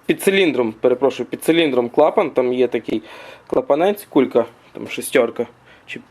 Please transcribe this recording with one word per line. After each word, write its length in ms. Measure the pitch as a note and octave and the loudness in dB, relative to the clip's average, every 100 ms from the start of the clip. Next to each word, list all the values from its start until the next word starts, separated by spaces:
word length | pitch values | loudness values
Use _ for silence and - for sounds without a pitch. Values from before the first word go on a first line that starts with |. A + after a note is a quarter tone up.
| - | -6
під 160 | D#3 | -2
циліндром, 500 | G3 G3 F3 B2 A2+ | 0 2 2 0 -2
перепрошую, 540 | A2+ B2+ B2 C3+ - A#2+ | 0 0 2 0 -2 -8
під 180 | - | -6
циліндром 440 | - E3 D#3 B2 A#2+ | 0 2 2 0 0
клапан, 420 | - D#3 - D#3 | 2 2 2 0
там 220 | C3 B2 | 0 0
є 160 | B2 A#2+ | 0 0
такий 340 | A#2+ - A2 - - - - - | -2 -6 -8 -8 -20 -20 -20 -4
клапанець, 600 | - B2+ C#3+ F#3+ G3+ - | -4 0 0 0 -2 -2
кулька, 340 | D3 B2 A#2+ A2+ - _ | 0 2 0 -2 -8 _
там 160 | - A2 | -16 -12
шестерка 580 | - A#2 C#3 A#2 A#2 A2+ _ _ - - | -12 -2 0 0 -4 -10 _ _ -20 -18
чи 140 | A#2+ - | -18 -14